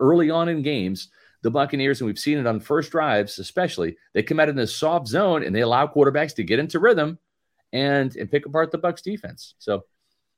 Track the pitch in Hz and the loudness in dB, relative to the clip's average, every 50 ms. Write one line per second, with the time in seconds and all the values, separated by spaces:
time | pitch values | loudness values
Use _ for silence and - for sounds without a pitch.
0 | 131 139 170 175 170 156 160 165 170 170 170 151 131 151 147 117 92 92 98 90 | 4 4 6 6 4 4 2 0 0 0 -2 -2 -2 -2 -2 -2 -2 -4 -4 -6
1 | - - _ _ _ _ _ _ - 117 117 139 143 143 - 135 135 139 135 - | -10 -16 _ _ _ _ _ _ -2 0 0 0 0 0 -2 0 0 0 0 0
2 | 127 107 101 - - 143 151 147 123 117 110 104 107 - 151 165 147 - - 165 | -2 -6 -6 -4 -2 0 0 0 0 0 -2 -2 -2 -2 -2 -2 -2 -2 -2 -2
3 | 156 143 110 104 101 104 - - 95 - - 185 180 - - 92 85 82 82 - | 0 2 2 0 0 -2 -6 -12 -14 -8 -4 -2 -2 -2 -2 -4 -4 -4 -6 -10
4 | _ _ - 98 - - 156 156 156 151 143 135 117 107 - - 156 156 170 175 | _ _ -2 -2 -2 0 2 2 2 2 2 0 -2 -4 -2 -2 -2 0 0 -2
5 | 139 107 117 175 208 190 165 156 - - 95 110 120 117 120 131 151 147 - 147 | -2 -2 0 0 2 2 2 0 0 0 0 0 2 2 2 2 2 2 4 4
6 | 139 139 131 147 156 147 - - 95 82 107 127 156 165 - 165 185 240 226 170 | 4 4 4 0 -2 -2 -4 -6 -2 0 0 0 0 -2 0 2 4 4 4 4
7 | 151 156 175 - _ _ _ _ _ _ _ _ _ _ - 127 139 143 143 143 | 2 -2 -4 -8 _ _ _ _ _ _ _ _ _ _ -4 -2 0 0 2 0
8 | 135 131 131 - 110 98 - 147 143 143 147 160 165 160 170 160 170 175 170 - | 0 -2 -4 -8 -4 -2 -2 -2 -2 -2 -2 0 0 0 -2 -2 -2 -4 -4 -4
9 | - 185 214 208 - - - - - - _ _ - 110 101 95 - _ _ _ | -8 -10 -10 -10 -10 -14 -16 -18 -20 -20 _ _ -4 -4 -4 -4 -6 _ _ _
10 | _ _ _ _ _ _ _ | _ _ _ _ _ _ _